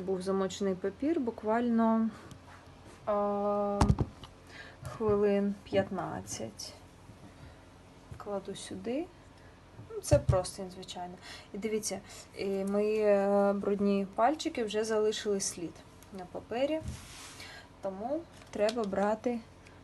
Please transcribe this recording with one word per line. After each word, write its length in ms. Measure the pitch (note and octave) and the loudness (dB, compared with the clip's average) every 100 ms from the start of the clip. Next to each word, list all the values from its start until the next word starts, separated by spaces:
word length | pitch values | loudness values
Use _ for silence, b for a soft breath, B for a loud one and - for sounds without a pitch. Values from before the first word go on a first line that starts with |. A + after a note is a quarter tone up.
| F#3 | -4
був 160 | F#3 | -2
замочений 540 | F#3 F#3+ F#3+ F#3+ G3 F#3 | 0 0 0 -2 -2 -2
папір, 440 | G3 G3 C#4+ E4+ | -4 -2 0 0
буквально, 920 | A#3 - G#3+ A#3 B3 A3+ A3+ A3+ A3+ B B - - - - - - - - | 0 -4 0 2 2 4 4 4 2 B B -20 -20 -20 -20 -20 -20 -12 -2
а, 760 | G#3 G3+ G3+ G3+ G3+ G3+ G3+ G3+ - - - - - - B B B | 0 2 0 0 2 0 2 4 4 0 -8 -20 -20 -20 B B B
хвилин 720 | - - G#3+ G3+ G#3 G3+ G3+ G3+ | -14 -2 2 4 4 4 2 -2
п'ятнадцять. 1120 | - G3 F#3+ F#3 D#3 - - - A3 - - - - - - - B B B B B - - - - - | -2 0 0 -2 -4 -6 -8 -10 -10 -10 -16 -16 -20 -20 -20 -20 B B B B B -20 -20 -20 -18 -14
Кладу 380 | G#3 G3 F#3+ F#3+ | -6 -6 -4 -10
сюди. 500 | - F#3 G3 C4 F#4 - - - B B - - - | -10 -8 -4 -2 -4 -10 -20 -20 B B -20 -18 -12
Ну, 100 | A4 | -8
це 180 | - - | 4 4
простень, 520 | - F#3+ F3 - F#3 | 6 2 2 -6 -10
звичайно. 420 | F#3 F#3 F#3 F3+ F3+ B B B | -10 -12 -10 -10 -12 B B B
І 40 | G3 | -6
дивіться, 420 | A3 G#3+ G#3 F#3+ B B B - | -2 -2 -2 -6 B B B -6
і 80 | G3 | -2
мої, 560 | G3 G3 G3+ G#3 G#3+ | 0 0 2 2 4
е, 520 | G#3+ G3+ G3 G3+ G3+ | 6 6 6 6 4
брудні 540 | G3+ G3+ G3+ G3+ G3 F#3+ - | 4 2 4 4 4 2 4
пальчики 480 | A#3 D#4 D#4+ C#4+ | 4 4 -2 -2
вже 200 | G#3+ G#3+ | -2 0
залишили 560 | A3 A3 G#3+ G#3+ G#3 G3 | 0 2 2 0 0 0
слід 340 | F#3+ - E3+ - - - - | -2 -6 -8 -10 -20 -20 -16
на 120 | F#3+ F3 | -14 -10
папері. 500 | F#3 - A3+ C#4+ D#4 D#4+ B B B B B B B B - | -10 -6 -2 0 0 -4 B B B B B B B B -10
Тому 380 | G3 F#3+ A#3 D#4 E4+ - - | -8 -6 -4 -4 -6 -18 -12
треба 320 | A3 G#3 A#3+ | 0 2 2
брати 560 | G3+ F#3+ G3+ A3 B3+ A#3+ - - B B | 0 2 2 2 0 -2 -6 -20 B B